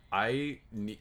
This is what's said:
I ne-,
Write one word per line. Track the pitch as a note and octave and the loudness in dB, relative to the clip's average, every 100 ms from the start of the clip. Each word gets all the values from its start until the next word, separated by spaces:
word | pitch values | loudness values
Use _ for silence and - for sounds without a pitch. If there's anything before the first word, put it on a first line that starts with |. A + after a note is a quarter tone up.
| - | -2
I | G2 A2+ C3+ D3 - - | 2 2 2 -2 -6 -8
ne-, | G#2+ G#2 - | -6 -6 -4